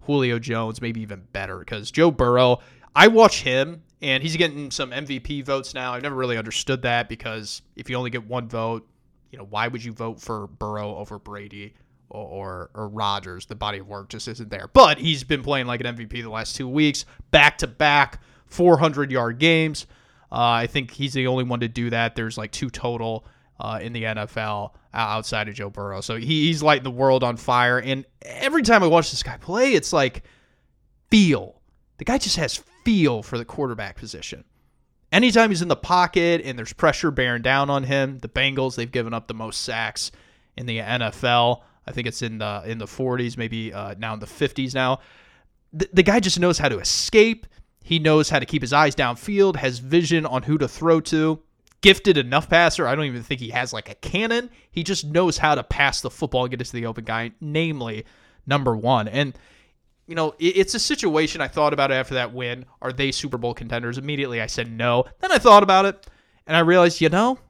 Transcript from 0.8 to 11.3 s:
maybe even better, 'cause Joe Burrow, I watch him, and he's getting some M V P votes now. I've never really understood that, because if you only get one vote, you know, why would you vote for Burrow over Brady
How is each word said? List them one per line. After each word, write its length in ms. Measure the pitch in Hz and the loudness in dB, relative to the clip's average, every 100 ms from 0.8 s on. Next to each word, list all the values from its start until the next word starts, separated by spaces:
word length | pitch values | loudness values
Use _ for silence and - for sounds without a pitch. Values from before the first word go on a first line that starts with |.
maybe 200 | 120 117 | -8 -8
even 220 | 107 98 - | -10 -14 -12
better, 320 | 98 95 92 | -10 -10 -12
'cause 260 | 87 110 104 | -10 -12 -6
Joe 220 | - 170 | 4 4
Burrow, 480 | 131 123 123 127 123 - _ _ 143 | 4 2 4 4 4 -2 _ _ 8
I 100 | 202 | 8
watch 320 | 226 214 - | 10 6 6
him, 420 | 135 131 139 165 _ _ | -2 0 -2 -6 _ _
and 220 | 143 131 | -2 -2
he's 140 | 160 160 | 0 0
getting 340 | 170 143 139 | -2 -2 -10
some 220 | 120 131 | -8 -6
M 120 | 123 143 | -8 -8
V 140 | 131 | -10
P 220 | - 147 | -8 -8
votes 320 | 135 135 131 | -4 -6 -6
now. 200 | 135 127 | -8 -8
I've 80 | 123 | -6
never 140 | 147 131 | -6 -6
really 220 | 127 117 | -4 -4
understood 440 | 110 - - 131 | -6 -8 -4 -4
that, 260 | 123 120 113 | 0 -2 -2
because 520 | 117 120 110 104 - _ - | -10 -10 -10 -12 -16 _ -20
if 140 | 120 | -8
you 80 | 123 | -6
only 120 | 123 | -6
get 160 | 120 107 | -8 -8
one 220 | 123 113 | -8 -6
vote, 400 | 117 113 117 _ _ _ _ _ | -6 -4 -6 _ _ _ _ _
you 60 | 110 | -20
know, 80 | 101 | -10
why 180 | 104 117 | -4 -4
would 160 | 123 | -6
you 80 | 120 | -12
vote 300 | 110 113 110 | -10 -10 -10
for 260 | - 110 101 | -10 -10 -10
Burrow 480 | - 107 107 104 90 | -10 -8 -6 -8 -10
over 240 | 104 104 | -14 -16
Brady 540 | - | -16